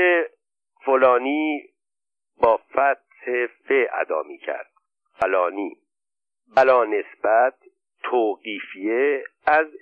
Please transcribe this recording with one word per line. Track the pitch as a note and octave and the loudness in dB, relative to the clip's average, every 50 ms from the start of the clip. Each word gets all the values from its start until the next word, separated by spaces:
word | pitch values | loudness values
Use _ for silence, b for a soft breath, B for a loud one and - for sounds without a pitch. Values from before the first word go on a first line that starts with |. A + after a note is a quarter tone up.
| F3+ F3+ F3 E3+ D#3 D#3 - _ _ _ _ _ _ _ _ _ - | 2 4 2 2 0 -4 -8 _ _ _ _ _ _ _ _ _ -2
فلانی | - C3+ C3 C3 B2+ B2 B2 B2+ C3+ C#3+ D3+ D#3 D#3 D3+ C#3+ - - _ _ _ _ _ _ _ _ _ _ _ _ _ - | 0 2 4 6 4 4 4 2 0 -2 -2 -2 -2 -4 -6 -8 -14 _ _ _ _ _ _ _ _ _ _ _ _ _ 0
با | - A#2 A2 G2+ | 0 2 2 0
فتح | - _ - - C3+ C#3 C3+ - _ _ _ - - - B2 B2 B2 A#2 - _ _ - | -2 _ -2 0 0 0 0 -2 _ _ _ -14 -10 -6 -4 -4 -4 -6 -8 _ _ -2
ف | C#3 C3+ A#2+ - - | 0 0 0 0 -2
ادا | F2+ D#2+ - E2+ D#2 D2 | -6 -6 -4 -4 -6 -6
می‌کرد. | D2+ D2+ - - - - - - - _ _ _ _ _ _ _ _ _ - | -8 -12 -14 -10 -10 -10 -10 -12 -18 _ _ _ _ _ _ _ _ _ -4
فلانی، | G2 F#2+ F#2+ F#2 F2+ F2 F#2 G2 G2+ F2+ - - _ _ _ _ _ _ _ _ _ _ _ _ _ _ - | -2 0 0 0 0 -2 -2 -4 -8 -8 -10 -14 _ _ _ _ _ _ _ _ _ _ _ _ _ _ 0
بلا | C3 C3 C3 B2+ B2 A#2 | 2 4 4 4 4 2
نسبت، | G#2+ G#2+ G2+ F#2 - - - - G2+ A2 A2+ B2 C3 - _ _ _ _ _ _ _ _ _ - | 0 -2 -4 -4 -6 -10 -6 -2 0 2 2 2 0 -2 _ _ _ _ _ _ _ _ _ -8
توقیفیه | - - B2 A2+ G#2+ G2 - - A2+ G#2 G2 - - - F#2+ F#2 G#2+ A2+ A#2+ C3+ D3 D3 C3+ B2 - _ _ _ - | -4 -2 0 0 0 -2 -6 -10 -12 -14 -12 -14 -16 -14 -10 -6 -4 -2 -2 0 -2 -2 -4 -6 -12 _ _ _ 0
از | D3+ D#3 D#3+ D#3 D3+ - | 2 2 0 -2 -6 -10